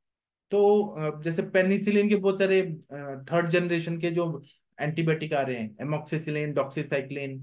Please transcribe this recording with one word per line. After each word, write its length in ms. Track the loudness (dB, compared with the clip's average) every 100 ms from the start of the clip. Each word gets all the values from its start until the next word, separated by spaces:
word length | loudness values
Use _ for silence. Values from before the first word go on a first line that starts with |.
| _ _ _ _ _
तो, 320 | 4 6 6 2
अ, 360 | -2 -4 -4
जैसे 200 | -4 -2
पेनिसिलिन 680 | 0 2 4 2 2 2 4
के 80 | 4
बहुत 220 | 2 2
सारे, 220 | 4 2 2 -4 -12
अ, 340 | -12 -10 -12 -2
third 160 | 0 2
generation 500 | 2 2 0 -2 -4
के 120 | -2
जो 320 | 0 -2 -4 -12 _ _ -6
antibiotic 520 | -4 0 0 0 0
आ 100 | -2
रहे 140 | 0 -2
हैं, 200 | -6 -8
amoxicillin, 760 | -6 -6 -4 -6 -4 -4 -2 -2
doxycycline, 800 | -2 -4 -4 -4 -4 -6 -8 -10